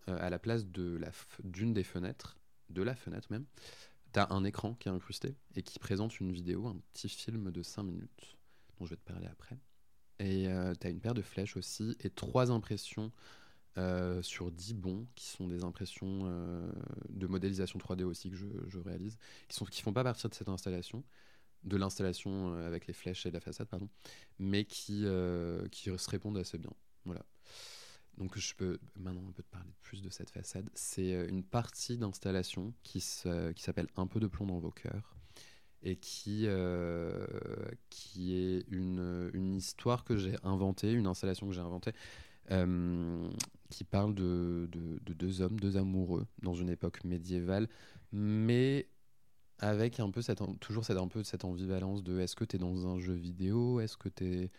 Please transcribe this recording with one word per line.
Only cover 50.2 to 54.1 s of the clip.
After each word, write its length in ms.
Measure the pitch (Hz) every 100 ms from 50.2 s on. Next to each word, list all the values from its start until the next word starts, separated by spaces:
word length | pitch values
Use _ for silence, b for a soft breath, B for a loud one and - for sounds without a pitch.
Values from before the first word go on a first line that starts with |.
cette 180 | 117 101
am-, 160 | 95 98
toujours 260 | - 110
cette, 120 | 113 95
un 100 | 90
peu 140 | 113
cette 220 | 101 92
ambivalence 580 | 95 90 92 95 95 101
de 160 | 90 92
est-ce 140 | 90 -
que 80 |
t'es 140 | 113 95
dans 280 | 90 92 90
un 120 | 90
jeu 160 | 90
vidéo, 640 | 90 87 87 92 113 120 123
est-ce 160 | 110 -
que 120 |
t'es, 420 | 95